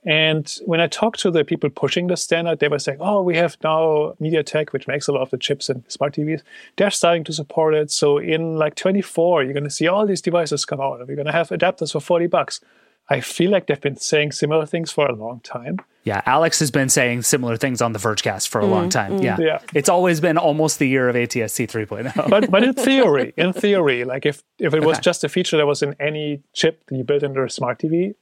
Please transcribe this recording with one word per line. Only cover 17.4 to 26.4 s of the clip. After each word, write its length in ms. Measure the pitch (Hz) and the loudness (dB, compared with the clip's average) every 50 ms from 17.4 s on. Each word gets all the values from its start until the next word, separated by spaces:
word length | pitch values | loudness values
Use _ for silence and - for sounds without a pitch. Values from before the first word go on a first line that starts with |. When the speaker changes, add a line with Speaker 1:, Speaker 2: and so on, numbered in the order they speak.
| 127 120 117 | 0 -2 -2
Speaker 2:
things 240 | 110 - 135 123 113 | -2 -2 -4 0 0
on 100 | 120 117 | -2 -2
the 80 | 113 107 | -2 -2
Vergecast 480 | - 113 107 101 - 117 98 92 - | -2 -2 -2 0 -2 -4 -4 -4 -6
for 140 | - - 113 | -2 0 0
a 40 | 104 | 2
long 220 | 98 - 180 175 | 2 2 2 0
Speaker 3:
Mm, 40 | 180 | 0
Speaker 2:
time. 280 | 185 - 104 98 196 196 | -2 -2 -2 -2 -2 0
Speaker 3:
mm. 40 | 185 | 0
Speaker 2:
Yeah. 140 | 123 101 | 0 0
Speaker 1:
Yeah. 220 | - 165 156 151 - - - - | 0 0 0 0 -2 -6 -2 -2
Speaker 2:
It's 160 | 147 139 202 | 0 2 4
always 320 | 180 180 180 180 170 151 | 2 4 4 2 2 2
been 160 | 160 175 151 | 2 2 2
almost 420 | 156 - 151 147 156 156 151 - - | 2 2 2 2 2 0 0 0 0
the 80 | 147 | 0
year 220 | 131 131 135 127 123 | 2 2 2 2 2
of 80 | 120 | 2
A 100 | 123 120 | 0 -2
T 140 | 117 - 123 | 0 -2 -4
S 120 | 110 107 - | -4 -4 -2
C 120 | - 120 | -4 -4
three 200 | 104 - 113 107 | -4 -4 -6 -6
point 220 | - 104 107 117 131 - | -6 -8 -8 -8 -4 -4
oh. 120 | - - - | -2 2 4
Speaker 1:
But, 200 | 190 208 233 214 | 4 4 4 4
but 140 | 185 202 233 | 4 4 4
in 100 | 262 262 | 4 2
theory, 600 | 269 240 269 269 269 254 185 147 135 - - _ | 2 2 4 4 4 4 4 4 2 0 -2 _
in 160 | - 170 185 | 0 0 0
theory, 540 | 185 - - 208 202 190 165 143 127 120 120 | 0 0 2 2 2 4 2 2 2 0 -2
like, 200 | 127 127 139 139 | -4 -6 -2 -2
if, 180 | 151 143 - _ _ _ _ | -2 -2 -2 _ _ _ _
if 140 | - 156 147 | -2 0 2
it 80 | 156 | 2
was 160 | 151 156 160 | 4 2 2
Speaker 2:
Okay. 60 | - - | 4 2
Speaker 1:
just 220 | 180 170 - - | 0 0 0 -4
a 40 | 147 | -2
feature 280 | - 185 180 - 165 | -2 -2 -2 2 2
that 100 | 156 147 | 2 2
was 140 | 143 143 - 147 | 2 2 0 -2
in 100 | 143 143 - | -4 -2 -4
any 420 | 143 151 151 151 151 147 147 143 | -4 -4 -4 -4 -4 -6 -6 -8